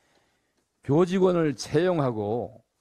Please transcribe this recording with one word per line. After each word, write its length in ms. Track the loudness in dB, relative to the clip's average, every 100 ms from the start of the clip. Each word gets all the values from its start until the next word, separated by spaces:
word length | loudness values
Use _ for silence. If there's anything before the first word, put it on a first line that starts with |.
| _ _ _ _ _ _ _ _
교직원을 720 | -2 2 2 2 2 2 0 -4
채용하고 1080 | -2 0 0 0 -2 -2 -4 -4 -6 -14 _ _